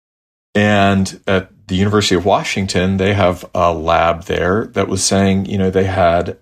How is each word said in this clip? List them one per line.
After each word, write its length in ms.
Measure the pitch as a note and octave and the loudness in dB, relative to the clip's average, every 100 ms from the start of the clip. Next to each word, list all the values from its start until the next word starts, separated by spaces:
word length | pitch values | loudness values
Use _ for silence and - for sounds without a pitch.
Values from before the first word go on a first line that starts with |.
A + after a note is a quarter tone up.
| _ _ _ _ _ | _ _ _ _ _
And 640 | G#2 G#2 G#2 G2 G2 F#2+ - - | 0 2 2 2 2 -2 -6 -2
at 220 | F#2+ - _ - | -2 -2 _ -6
the 80 | F#2 | -2
University 400 | G2+ G#2 G2+ F2+ | 2 2 2 0
of 100 | F#2+ | 2
Washington, 720 | B2 E3 - F#2+ F#2 F#2 F#2+ | 0 0 -4 -2 -2 0 0
they 160 | F#2+ | 0
have 360 | G2+ F2+ E2 - | 2 0 0 -6
a 200 | F2+ F2 | -2 0
lab 500 | D#2+ E2 E2 E2 E2 | 0 0 2 2 -2
there 440 | E2+ E2 E2+ G#2 - | -4 -2 0 -2 -2
that 200 | G2 G2 | -4 -2
was 160 | G2 | -2
saying, 420 | - G2 G2 F#2+ G2 | 0 2 2 0 -2
you 120 | G2+ | -2
know, 120 | F#2+ | 0
they 160 | F#2+ F#2+ | 0 0
had 520 | F#2+ F2 F2 F2+ - | 0 2 0 -2 -8